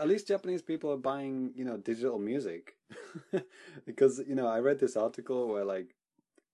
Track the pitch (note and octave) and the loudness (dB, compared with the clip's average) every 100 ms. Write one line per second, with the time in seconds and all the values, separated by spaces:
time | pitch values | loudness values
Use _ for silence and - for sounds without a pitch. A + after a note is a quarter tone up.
0 | D3+ G#3 - G3 F3+ F3+ - D#3+ D3+ C3+ | 2 2 2 -2 0 -4 -4 -4 -2 0
1 | C3 C#3 C3+ C3 B2+ B2+ B2+ A2 G#2+ A2+ | 0 -2 -4 -2 -4 -4 -4 -4 -2 0
2 | B2+ A2 G#2 C#3 G2+ E2+ - _ _ - | 0 0 -2 -2 -2 -6 -12 _ _ -18
3 | - D#3+ - F#3 - - - D3 - - | -14 -14 -2 -4 -4 -18 -18 -16 -8 6
4 | C3+ B2 C3+ C3+ A#2+ A2+ C3 C#3 B2+ A2 | 6 6 -4 0 2 4 4 4 2 4
5 | A2+ B2 A#2 B2+ A#2+ G#2 G2 F#2+ F2+ _ | 0 -2 -4 -2 0 0 0 -2 -6 _
6 | _ _ _ _ _ | _ _ _ _ _